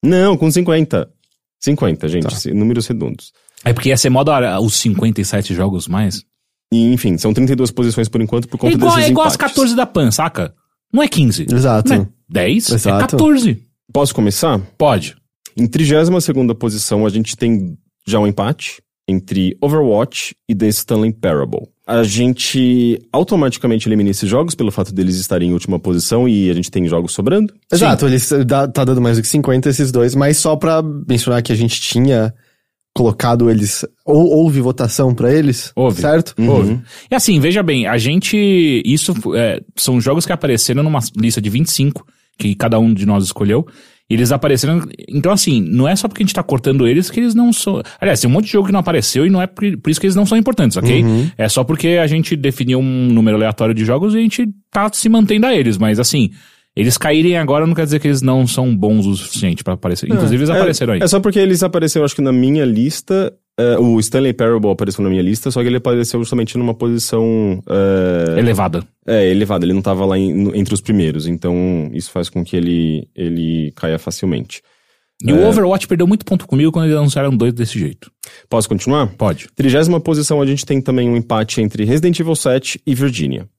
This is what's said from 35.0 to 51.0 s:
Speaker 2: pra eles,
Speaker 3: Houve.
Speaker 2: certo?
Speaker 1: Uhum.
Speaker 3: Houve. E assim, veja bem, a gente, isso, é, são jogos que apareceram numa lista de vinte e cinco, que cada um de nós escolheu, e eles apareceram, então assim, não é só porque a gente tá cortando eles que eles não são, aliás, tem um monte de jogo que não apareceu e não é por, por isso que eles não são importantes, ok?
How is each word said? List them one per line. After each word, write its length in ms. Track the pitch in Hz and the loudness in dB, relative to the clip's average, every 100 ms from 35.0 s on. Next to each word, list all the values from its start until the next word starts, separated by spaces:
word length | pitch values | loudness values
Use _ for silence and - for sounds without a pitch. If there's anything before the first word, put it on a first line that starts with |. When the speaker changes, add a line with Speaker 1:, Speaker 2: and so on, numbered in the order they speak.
| 131 120 | 0 2
Speaker 2:
pra 180 | 117 | 2
eles, 380 | 147 147 127 - - | 2 2 -2 -6 -2
Speaker 3:
Houve. 240 | 127 87 | 0 0
Speaker 2:
certo? 320 | 90 160 160 - | 2 2 0 -2
Speaker 1:
Uhum. 120 | 113 | 2
Speaker 3:
Houve. 300 | 107 95 120 120 - - | 2 2 -2 -8 -20 -4
E 60 | 247 | -2
assim, 240 | - 170 | 2 2
veja 240 | 147 190 | 2 2
bem, 240 | 180 135 104 | 0 0 0
a 100 | 120 | 0
gente, 840 | 113 170 - 214 202 190 160 123 87 | 0 0 0 0 2 4 2 2 0
isso, 280 | 123 - 151 107 87 | 0 0 -4 -2 0
é, 260 | 113 85 - - | 0 -2 -8 -6
são 240 | - 123 | 0 0
jogos 240 | 117 151 - | 2 0 -2
que 80 | |
apareceram 500 | 175 147 117 - 127 | -4 0 0 0 0
numa 160 | 151 147 113 - | 0 0 -2 -2
lista 240 | 113 113 | -2 0
de 100 | 104 | -2
vinte 180 | 110 165 | -2 -2
e 40 | |
cinco, 340 | - 139 139 - _ _ _ | 0 -2 -2 -12 _ _ _
que 160 | 104 98 | -4 -2
cada 220 | 117 113 | 0 2
um 140 | 113 | 4
de 120 | 104 101 | 2 2
nós 180 | 101 | 0
escolheu, 420 | 95 - 101 113 165 - - _ _ | 0 -2 0 0 -2 -12 -20 _ _
e 40 | |
eles 180 | 113 120 | 0 2
apareceram, 560 | 139 147 131 135 170 - - - | 0 2 0 2 0 -2 -12 -6
então 240 | 143 170 | -2 0
assim, 260 | 202 - 127 | 2 2 0
não 240 | 87 110 135 | 2 2 2
é 80 | |
só 140 | 196 233 | 0 -2
porque 160 | - | -2
a 20 | 196 | -2
gente 80 | |
tá 80 | - | -2
cortando 460 | 175 135 143 135 117 | -2 -2 0 2 4
eles 220 | 143 180 | 2 0
que 80 | - | -2
eles 160 | 240 226 | 0 2
não 160 | 240 | 2
são, 320 | 220 - 196 - - | 2 -2 -4 -6 -4
aliás, 220 | 196 123 | -2 0
tem 80 | 123 | 2
um 40 | |
monte 120 | 139 214 | 2 2
de 60 | |
jogo 120 | 208 196 | 0 2
que 40 | |
não 80 | 196 | 0
apareceu 480 | 175 165 - 196 180 | 0 0 0 0 2
e 20 | |
não 120 | 190 | 2
é 40 | 185 | 0
por, 180 | - 202 165 | -4 -4 -4
por 100 | - | -2
isso 100 | 156 | -2
que 80 | 190 | 0
eles 80 | 190 | 2
não 100 | 202 | 2
são 120 | 220 | 2
importantes, 400 | 226 247 139 92 | 2 2 0 2
ok? 260 | 113 127 | 2 2